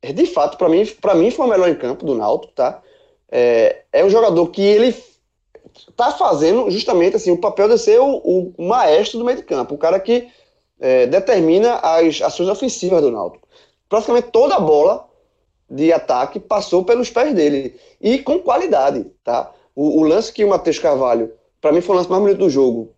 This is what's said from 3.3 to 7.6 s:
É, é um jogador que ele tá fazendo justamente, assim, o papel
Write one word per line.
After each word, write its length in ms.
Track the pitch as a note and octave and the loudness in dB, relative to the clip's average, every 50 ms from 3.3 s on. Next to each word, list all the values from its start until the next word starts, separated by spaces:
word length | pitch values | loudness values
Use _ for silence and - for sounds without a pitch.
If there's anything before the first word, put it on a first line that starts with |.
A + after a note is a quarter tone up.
É, 520 | - B2+ A#2+ A#2+ A#2+ A2+ A2+ G#2+ - - _ _ - | -2 0 2 2 2 4 2 2 0 -2 _ _ 0
é 100 | C#3 E3+ | 2 2
um 60 | G3 | 4
jogador 380 | F#3+ A3+ A#3 G#3+ F3 E3+ F3 | 4 4 2 2 2 0 -2
que 160 | E3 - - G3 | -2 -2 -2 0
ele 320 | G3+ G#3 G#3 A#3 B3+ A3+ - - _ _ _ _ _ _ _ _ _ _ - _ - _ _ - _ _ | 2 4 4 2 0 -2 -4 -12 _ _ _ _ _ _ _ _ _ _ -20 _ -20 _ _ -20 _ _
tá 160 | - A#3+ B3 - | -2 -2 -2 0
fazendo 580 | - F#4 - - C#3+ D3+ D#3+ G3 A#3+ B3+ G3+ | 0 0 0 0 2 2 2 2 2 0 -2
justamente, 460 | F3+ G#3+ - - A#3+ F3 E3+ F#3+ G3 | -4 -4 -4 -2 0 2 2 2 0
assim, 140 | A3 - F3+ | 0 0 0
o 60 | F3 | -2
papel 320 | E3+ F3 G#3 - - | 0 0 -4 0 0